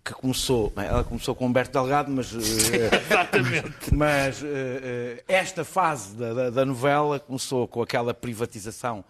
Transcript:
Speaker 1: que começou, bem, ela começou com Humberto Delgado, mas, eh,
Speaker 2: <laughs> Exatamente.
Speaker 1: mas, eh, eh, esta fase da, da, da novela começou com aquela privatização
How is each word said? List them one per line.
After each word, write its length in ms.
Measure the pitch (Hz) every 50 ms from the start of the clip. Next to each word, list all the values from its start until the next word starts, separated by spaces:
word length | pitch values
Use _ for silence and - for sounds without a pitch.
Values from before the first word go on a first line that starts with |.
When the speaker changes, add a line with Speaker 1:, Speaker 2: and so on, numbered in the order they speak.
| -
Speaker 1:
que 80 | - -
começou, 560 | - - 131 127 - - - 127 117 104 101
bem, 160 | - 101 101
ela 180 | - 117 120 120
começou 320 | - 120 117 - 135 120
com 100 | - 127
Humberto 280 | 123 123 131 123 - -
Delgado, 360 | 135 127 131 143 147 139 139
mas, 240 | 135 131 117 95 110
eh, 560 | 117 107 110 113 110 110 117 120 120 113 104 -
Speaker 2:
<laughs> 80 | 104 -
Exatamente. 880 | - 214 185 175 - - - 127 123 170 151 143 151 - - - - -
Speaker 1:
mas, 480 | 143 151 151 143 139 135 135 123 -
eh, 60 | 143
eh, 760 | 147 143 135 135 127 127 135 131 127 123 120 120 123 117 127 -
esta 380 | - 190 190 170 - - 170 147
fase 500 | - - 185 180 160 151 120 101 98 104
da, 180 | 113 120 113 113
da, 160 | 127 127 123
da 160 | 113 131 135
novela 540 | 135 135 117 135 143 143 147 147 147 143 135
começou 480 | - - 131 127 - - 135 123 117
com 140 | - - 120
aquela 320 | 113 - - 127 120 120 113
privatização 920 | - - 123 113 104 120 110 - 110 92 113 101 - - 123 113 98 90